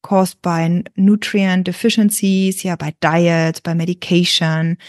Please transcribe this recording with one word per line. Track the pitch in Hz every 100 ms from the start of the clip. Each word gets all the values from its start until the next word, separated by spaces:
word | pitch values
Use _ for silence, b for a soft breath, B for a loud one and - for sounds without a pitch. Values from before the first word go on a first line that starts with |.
caused | - 196 185 -
by | 180 165
n-, | 165 175 - -
nutrient | 190 208 - 208 190 185
deficiencies, | 180 180 233 226 208 - 196 190 190 185
yeah, | 185 170
by | 147 -
diet, | 156 165 170 165 160 165
by | -
medication, | 165 165 180 - 175 175 - 160 160 165 170